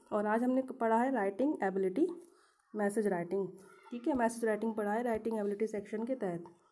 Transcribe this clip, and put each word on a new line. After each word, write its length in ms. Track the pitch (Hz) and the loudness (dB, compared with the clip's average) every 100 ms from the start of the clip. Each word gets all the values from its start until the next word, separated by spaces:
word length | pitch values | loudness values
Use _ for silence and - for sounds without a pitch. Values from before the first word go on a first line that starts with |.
| - | -4
और 140 | 208 208 | -2 2
आज 160 | 226 | 2
हमने 200 | 247 254 | 2 2
पढ़ा 360 | 262 - 226 226 | 0 0 2 4
है 120 | 262 | 4
राइटिंग 420 | 247 196 196 277 - | 2 0 2 0 0
एबिलिटी, 440 | 196 190 185 190 359 - - - _ _ _ 214 | 0 2 2 2 0 -2 -16 -20 _ _ _ -2
मैसेज 300 | 202 220 202 | 0 2 2
राइटिंग, 420 | 175 175 196 185 - - - - | 0 0 -2 -2 -6 -20 -20 -12
ठीक 180 | 240 320 | -6 -2
है, 60 | |
मैसेज 300 | 262 226 233 | 2 0 0
राइटिंग 300 | 226 208 226 | -2 0 -2
पढ़ा 180 | 220 208 | 0 0
है 100 | 220 | 0
राइटिंग 360 | 247 220 226 220 | 0 0 -2 -2
एबिलिटी 280 | 208 202 220 | -2 0 -2
सेक्शन 380 | 208 202 214 | -4 -6 -4
के 100 | 233 | -4
तहत। 300 | 262 190 170 - - _ | -2 -2 -4 -8 -20 _